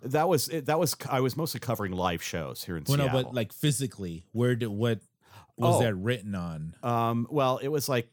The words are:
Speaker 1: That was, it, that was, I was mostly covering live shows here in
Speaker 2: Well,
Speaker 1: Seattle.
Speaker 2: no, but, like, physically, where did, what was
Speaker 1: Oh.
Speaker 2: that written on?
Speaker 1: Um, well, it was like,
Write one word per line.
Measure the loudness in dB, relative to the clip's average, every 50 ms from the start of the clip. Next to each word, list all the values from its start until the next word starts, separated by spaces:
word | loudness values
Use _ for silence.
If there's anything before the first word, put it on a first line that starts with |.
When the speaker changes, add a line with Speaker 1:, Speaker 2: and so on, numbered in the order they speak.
Speaker 1:
That | -6 0 2 2 4 4
was, | 4 2 2 0
it, | -4 -4 0
that | 0 2 2
was, | 2 0 0 -4 -4 -2
I | 0 2
was | 2 2 0 -2
mostly | -4 -4 -4 -6
covering | -2 -2 -2 -2 -2 -2
live | -2 0 0 0 0 0
shows | -4 -4 -6 -4 -6 -6 -8 -10 -8
here | -6 -6
in | -4 0
Speaker 2:
Well, | 0 2 2
Speaker 1:
Seattle. | 2 2 2 0
Speaker 2:
no, | 0 0
but, | -2
like, | -4 -4 -4 -4
physically, | -2 0 0 0 0 -2 -6 -6 -8 -8 -8 -8 -10 -12 _
where | -2 0 2 2 2
did, | 0 -2 -4
what | -2 0 0 0 0 0 -4 _ _ _ _ -20 -20 -20 -20 _ -4
was | 2 4 6 6
Speaker 1:
Oh. | 6
Speaker 2:
that | 4 4 2
written | 0 -2 -2 -2 -2 -4 -6 -6
on? | -4 -4 -6 -6 -8 -8 -10 -10 -6
Speaker 1:
Um, | -2 0 0 2 2 2 2 0 -2 0
well, | 0 2 2 2 2
it | 0 -2 -2
was | -2 -2 0 0
like, | 0 0 -2 -4